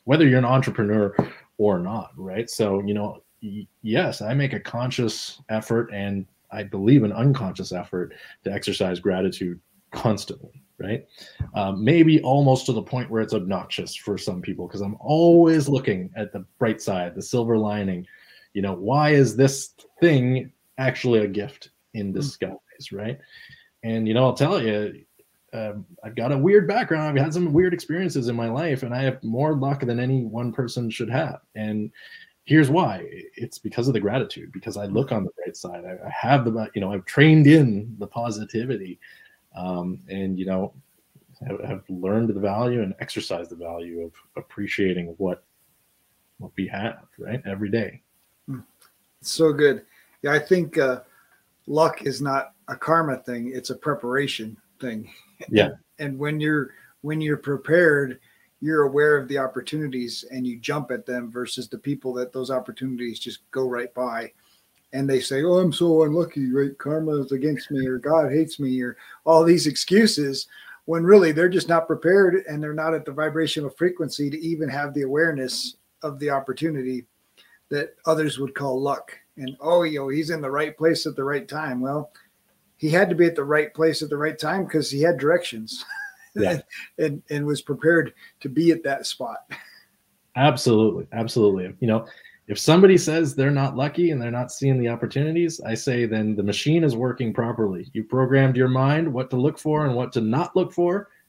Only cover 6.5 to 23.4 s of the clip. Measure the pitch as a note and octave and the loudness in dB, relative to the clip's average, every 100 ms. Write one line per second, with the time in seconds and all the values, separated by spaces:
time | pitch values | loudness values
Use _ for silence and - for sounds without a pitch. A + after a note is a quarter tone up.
6.5 | G#2+ G2+ G2 G2+ C#3 G#2 A2 C3+ C3 F#2+ | -12 -8 0 6 6 6 2 0 0 -4
7.5 | - F#2 F2+ F2 F#2 E2+ - - - F#2+ | -8 -8 -8 -6 -8 -8 -12 -20 -10 -8
8.5 | G2 - F#2 F#2+ F2 G2+ F#2 F#2+ - F2+ | -6 -6 -2 -2 0 -2 0 -2 -2 -8
9.5 | F2 _ _ _ - A#2 G#2 - - - | -8 _ _ _ -4 -2 -2 -6 -14 -18
10.5 | - _ - F#2+ A#2 - _ - - - | -20 _ -14 -8 -8 -8 _ -20 -10 -6
11.5 | G#2 G2 G2 A2 E3+ D#3+ D3+ B2+ C#3+ C#3 | -4 -4 0 4 6 8 6 4 4 6
12.5 | C3 - A2 F#2+ B2+ A#2 A2 G#2+ A2 F#2 | 4 2 -2 -4 -6 -2 -2 0 -2 -2
13.5 | F#2 - - F2 - - F#2+ - F2+ - | -4 -6 -10 -10 -10 -6 -6 -4 -6 -8
14.5 | F2+ F2+ G2 G2 A2 - D#3 E3+ E3+ E3 | -10 -10 -8 -8 -8 0 4 8 8 8
15.5 | D#3+ C#3 C3+ - F#2 F#2 A2 G#2 G2 F#2 | 6 2 0 0 -2 -6 -8 -8 -10 -14
16.5 | _ A#2 G#2+ - F#2 F2+ F#2+ - B2 A#2 | _ -2 -2 -4 -4 -4 -8 -4 -2 2
17.5 | A2+ G#2+ G#2 G2 F2+ F2+ - _ - _ | 0 0 -2 -4 -4 -10 -20 _ -20 _
18.5 | G2+ G2 F2+ G2+ C#3+ D3+ D3 A#2+ A2 C3+ | -6 -4 -4 0 2 4 6 4 4 2
19.5 | C3+ - _ _ _ E3+ C#3 B2 B2+ - | 2 -10 _ _ _ 4 4 2 0 -4
20.5 | _ _ - C3 - B2+ A2+ G2+ G2 G2+ | _ _ -4 -4 -2 2 4 2 -2 -8
21.5 | - - _ _ A2+ G2+ F#2+ C#3+ - F#2 | -12 -20 _ _ -8 -6 -4 -6 -8 -10
22.5 | - _ _ - G2 A2 C#3 - - | -10 _ _ -14 -10 -10 -10 -16 -20